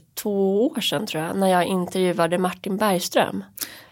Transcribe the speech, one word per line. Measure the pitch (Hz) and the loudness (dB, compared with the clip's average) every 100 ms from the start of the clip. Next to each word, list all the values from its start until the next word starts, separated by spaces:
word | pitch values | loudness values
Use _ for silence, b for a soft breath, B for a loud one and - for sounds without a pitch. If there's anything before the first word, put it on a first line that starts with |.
| _ | _
två | - 214 202 196 196 254 | -8 -4 0 2 2 0
år | 247 | 0
sedan, | - 147 220 | -2 -2 -4
tror | 156 | -4
jag, | 165 190 | -4 0
när | 190 | 4
jag | 180 175 | 4 2
intervjuade | 185 175 190 185 170 165 175 | 0 -2 0 0 2 0 0
Martin | 185 - - 190 | -2 -4 -6 0
Bergström. | 220 180 - 285 - 196 196 B B B B | 2 0 0 2 2 -2 -10 B B B B